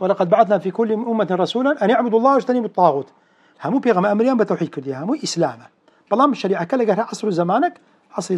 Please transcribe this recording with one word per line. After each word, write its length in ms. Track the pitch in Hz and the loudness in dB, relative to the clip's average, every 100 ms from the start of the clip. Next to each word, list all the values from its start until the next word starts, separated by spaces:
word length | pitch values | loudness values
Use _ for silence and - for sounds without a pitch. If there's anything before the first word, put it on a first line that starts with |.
ولقد 280 | 185 196 180 | -2 0 2
بعثنا 280 | 196 202 202 | 4 4 2
في 80 | 190 | 0
كل 200 | 180 226 | -2 -2
أمة 380 | 214 240 220 185 185 | -2 -2 -2 0 0
رسولاً 280 | 180 233 269 294 | 0 0 -2 0
أن 60 | 202 | 2
اعبدوا 280 | 233 240 226 | 2 2 2
الله 140 | 254 | 4
واجتنبوا 360 | 277 - 247 214 | 2 0 -2 -2
الطاغوت. 380 | - 180 139 131 _ _ _ _ _ | 2 2 2 -4 _ _ _ _ _
هەموو 180 | 143 254 247 | -4 0 2
پێغەمبەر 240 | 185 202 | 2 2
ئەمریان 260 | 208 240 254 | 2 2 2
بە 40 | 202 | 0
تەوحید 200 | - 165 - | -2 -4 -6
کردیە، 200 | 135 131 | -10 -8
هەمووی 180 | 170 302 185 | -6 -6 -4
ئیسلامە. 420 | 170 151 113 - _ _ _ - | -2 -4 -4 -18 _ _ _ -4
بەڵام 220 | 208 285 226 | 2 2 0
شەریعەکە 340 | 190 185 170 262 | -2 -4 -2 0
لەگەر 140 | 226 190 | 0 0
هەر 80 | 226 | -2
عەسر 140 | - 214 | -6 -4
و 40 | 170 | -2
زەمانێک، 360 | 175 214 339 - _ _ _ - | 0 0 0 -4 _ _ _ -10
عەسری 200 | 180 | -4